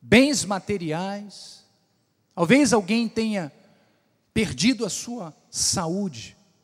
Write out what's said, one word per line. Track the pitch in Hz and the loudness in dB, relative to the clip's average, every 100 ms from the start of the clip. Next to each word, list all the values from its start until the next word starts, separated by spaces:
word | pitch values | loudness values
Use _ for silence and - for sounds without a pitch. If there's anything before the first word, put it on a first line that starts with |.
bens | 120 208 269 269 | 6 6 6 2
materiais, | 170 196 - 202 170 156 190 202 208 - - - _ _ _ _ _ _ _ | -2 -6 -4 -6 -4 -4 -6 -8 -14 -18 -20 -20 _ _ _ _ _ _ _
talvez | - 170 262 285 | -4 4 6 6
alguém | 233 180 226 233 | 2 2 -2 -2
tenha | - 220 208 156 _ _ _ _ _ _ _ _ | -2 -4 -4 -6 _ _ _ _ _ _ _ _
perdido | - 202 139 185 240 | -4 -2 0 0 0
a | 214 | -4
sua | - - 240 170 - _ | -8 -10 -12 -12 -16 _
saúde. | - - - 165 185 202 120 - - _ _ | -4 -2 -2 -2 -2 -4 -8 -16 -20 _ _